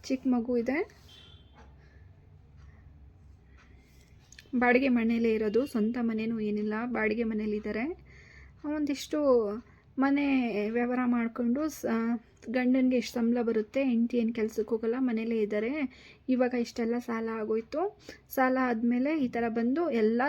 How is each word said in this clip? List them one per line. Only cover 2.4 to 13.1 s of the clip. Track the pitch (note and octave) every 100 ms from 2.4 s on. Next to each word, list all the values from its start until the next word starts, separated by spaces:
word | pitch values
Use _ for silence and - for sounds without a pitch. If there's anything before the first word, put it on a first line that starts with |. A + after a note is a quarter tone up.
| - - - - - - - - - - - - - - - - - - - - - B3+
ಬಾಡಿಗೆ | A#3+ B3 C4+
ಮನೇಲೇ | A#3+ A3+ A#3 A3+
ಇರೋದು, | A3 G#3+ A3 C#4
ಸ್ವಂತ | A#3 G#3+ B3
ಮನೇನೂ | A#3 A3 A3+ A3+
ಏನಿಲ್ಲ, | G#3+ G#3 G#3+ G#3+ A#3+
ಬಾಡಿಗೆ | A3+ A3 G#3+
ಮನೇಲಿದ್ದಾರೆ. | A3+ G#3+ G#3+ G#3 G#3 G#3+ C4+ F#4 - - - - - - D4
ಒಂದಿಷ್ಟು | D4+ D4 C4+ - D4+ C#4+ B3 G#3 G#3 - - - -
ಮನೆ | C4+ C#4 C#4+ C4+ A#3+ G3+ G#3
ವ್ಯವಹಾರ | A#3 A#3+ B3 B3
ಮಾಡ್ಕೊಂಡು | A#3+ A#3 A#3 A#3+ B3+ D#4
ಸ-, | - A#3+ A3+ A3+ A#3 - - -
ಗಂಡನಿಗೆ | A#3 B3 C4 B3+ B3+
ಎಷ್ಟು | A3+